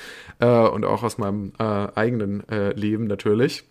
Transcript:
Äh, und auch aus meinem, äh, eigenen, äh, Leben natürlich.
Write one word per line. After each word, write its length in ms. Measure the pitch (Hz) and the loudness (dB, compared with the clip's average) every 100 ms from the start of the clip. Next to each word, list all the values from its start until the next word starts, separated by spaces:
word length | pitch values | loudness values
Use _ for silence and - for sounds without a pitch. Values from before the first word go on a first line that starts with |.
| - - - - | -18 -18 -18 0
Äh, 80 | 120 | 4
und 380 | 120 113 - 104 | 6 4 2 0
auch 180 | 107 | 0
aus 140 | 113 - | -2 -4
meinem, 340 | 101 101 98 - | -4 -4 -6 -4
äh, 40 | 110 101 101 - | -2 -2 -2 0
eigenen, 520 | 113 120 101 101 - | 0 0 -2 -4 -4
äh, 240 | 107 101 | -2 -2
Leben 360 | 101 104 107 113 | -2 -2 0 -2
natürlich. 560 | 101 110 107 139 - - | -2 2 2 2 -2 -14